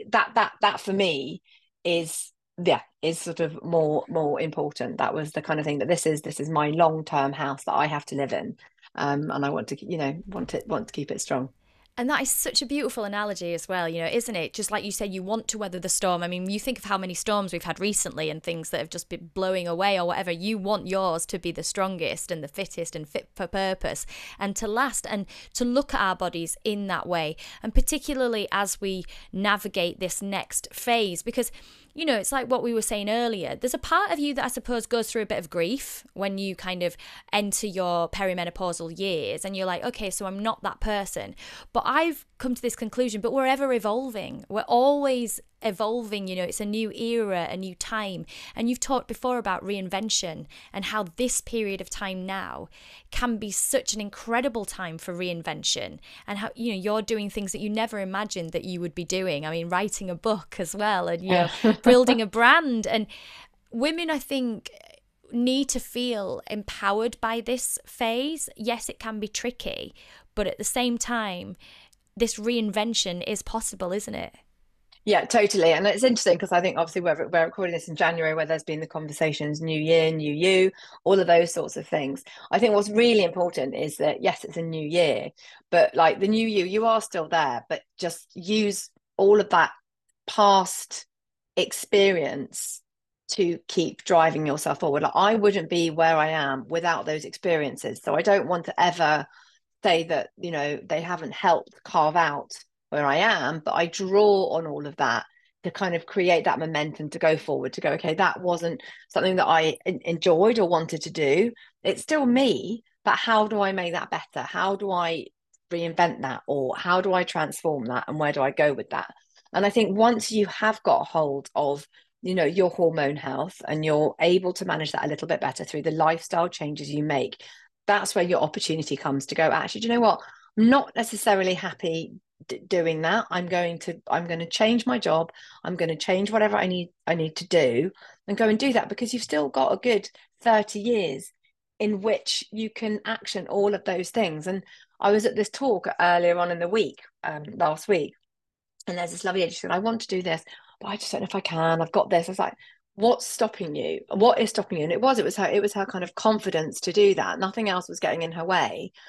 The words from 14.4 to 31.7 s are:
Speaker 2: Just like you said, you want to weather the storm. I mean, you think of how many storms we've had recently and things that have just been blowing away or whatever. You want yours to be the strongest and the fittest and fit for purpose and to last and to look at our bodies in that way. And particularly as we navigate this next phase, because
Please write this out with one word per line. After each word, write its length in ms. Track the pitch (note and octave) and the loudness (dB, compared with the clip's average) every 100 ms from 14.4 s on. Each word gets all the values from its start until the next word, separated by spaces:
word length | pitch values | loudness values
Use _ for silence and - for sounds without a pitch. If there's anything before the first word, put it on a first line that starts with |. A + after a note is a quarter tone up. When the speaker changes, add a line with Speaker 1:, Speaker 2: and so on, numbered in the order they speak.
| D#3 | -6
Speaker 2:
Just 180 | - - | -6 -6
like 140 | G#3 G3+ | -4 -6
you 60 | |
said, 200 | - G3+ | -6 -6
you 100 | F#3 | -6
want 280 | F#3 A3+ - | -4 -4 -4
to 80 | G#3+ | -6
weather 220 | G3+ F3+ | -6 -4
the 100 | F3+ | -4
storm. 340 | - F#3+ F3 | 0 0 0
I 60 | F3 | -2
mean, 200 | F3+ F#3 | -4 -4
you 80 | G#3 | -4
think 200 | C4+ A#3+ | -4 -6
of 80 | G3 | -4
how 120 | G3 | -4
many 160 | F#3 | -4
storms 380 | E3+ - G#3 F#3+ | -6 -2 -2 -2
we've 140 | E3+ F3 | -6 -6
had 120 | D#3+ | -4
recently 520 | G3+ G3 F3 D3 D#3 | -2 0 -2 -4 -6
and 120 | D#3 | -6
things 280 | - E3 D#3+ | -6 -8 -6
that 80 | D#3 | -6
have 120 | D#3+ | -6
just 200 | E3+ - | -10 -10
been 220 | E3+ E3+ | -12 -10
blowing 340 | G3 F#3+ F#3+ E3+ | -4 -2 -2 -2
away 320 | E3+ G3+ F#3+ | 0 0 2
or 80 | F3 | 0
whatever. 240 | - F3+ | -2 -4
You 260 | E3+ G3 A3 | -4 -4 -2
want 300 | G3 G#3+ F3+ | -2 -2 -2
yours 380 | F#3+ F#3+ E3 - | -2 0 -2 -4
to 120 | F3+ | -6
be 140 | F3 | -6
the 100 | E3 | -6
strongest 720 | D#3 - F#3+ F3+ C#3+ - - | -6 -2 -4 -2 -4 -6 -8
and 100 | E3 | -8
the 60 | C#3+ | -8
fittest 480 | - F#3+ - E3 D#3+ | -8 -8 -8 -8 -10
and 100 | D3+ | -10
fit 220 | - - - | -10 -10 -10
for 120 | F3+ | -6
purpose 580 | G3 F#3+ F#3+ - - - - - - | -2 -2 -2 -4 -6 -10 -14 -16 -8
and 160 | G3+ G3 | -6 -4
to 100 | A3 | -2
last 400 | A3+ C#4+ - - | 0 0 -2 -6
and 160 | G#3 F#3+ - - - | -6 -8 -14 -12 -4
to 100 | A#3+ | 0
look 280 | B3+ C#4 | 0 0
at 60 | - | 0
our 160 | G3 F3+ | 0 0
bodies 400 | F3+ E3+ E3 - | -4 -4 -6 -6
in 240 | G#3+ G3+ G3 | -4 -4 -4
that 180 | E3+ - | -4 -2
way. 300 | E3+ D#3 D#3 - - | -2 -2 -6 -14 -10
And 140 | A3 - | 2 4
particularly 720 | - D#4 - C4 B3 A3 G3 | 4 0 -2 -2 0 -2 -2
as 300 | G3 G3+ - | -2 -2 -4
we 240 | G3 F#3+ - - - | -4 -6 -8 -16 -10
navigate 680 | F#3 G3+ G3+ G3+ F#3+ F3 - | -2 0 0 -2 -2 -2 -2
this 220 | F3+ - | -6 -6
next 520 | G3 G3 - - - | -6 -6 -6 -8 -8
phase, 480 | - B3 A#3 G#3 E3+ | -6 0 2 0 -4
because 300 | - B3 A#3 - - | -6 -4 -6 -8 -20